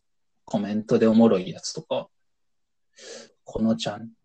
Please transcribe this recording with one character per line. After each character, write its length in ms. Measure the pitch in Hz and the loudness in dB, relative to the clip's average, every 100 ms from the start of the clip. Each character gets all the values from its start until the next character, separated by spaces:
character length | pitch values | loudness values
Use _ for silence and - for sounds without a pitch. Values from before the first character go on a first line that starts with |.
| _ _ _ _ | _ _ _ _
コ 140 | - 107 | -6 -4
メ 160 | 104 | -2
ン 100 | 107 | -4
ト 140 | - 120 | 0 2
で 80 | 110 | 4
お 80 | |
も 140 | 110 113 | 6 6
ろ 100 | 95 | 4
い 100 | 90 | -2
や 120 | - | -10
つ 120 | - | -12
と 100 | 160 | -12
か。 260 | - 127 - _ _ _ _ _ _ _ _ _ - - - _ | -6 -6 -6 _ _ _ _ _ _ _ _ _ -20 -20 -20 _
こ 180 | - 110 | -12 -2
の 140 | 113 113 | 0 0
チ 120 | 107 | -4
ャ 80 | 104 | -8
ン-、 140 | - - | -14 -20